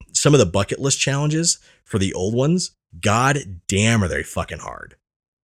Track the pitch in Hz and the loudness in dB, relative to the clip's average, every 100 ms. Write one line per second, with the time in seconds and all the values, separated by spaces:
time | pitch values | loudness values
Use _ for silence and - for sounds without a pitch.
0 | - - 143 143 90 95 101 - 135 - | -8 0 4 6 4 2 -2 -2 -2 -2
1 | - 135 151 156 165 - _ _ - 107 | -2 0 0 0 -2 -4 _ _ -6 -2
2 | 95 - 95 117 143 180 - _ _ 85 | -2 -2 -2 0 2 0 -2 _ _ -4
3 | 104 110 135 143 98 87 - 98 110 113 | 0 2 2 0 -4 -14 -4 0 2 2
4 | 90 71 - 92 80 78 - 50 50 - | 0 -2 -6 -8 -8 -10 -12 -16 -18 -20
5 | _ _ _ _ | _ _ _ _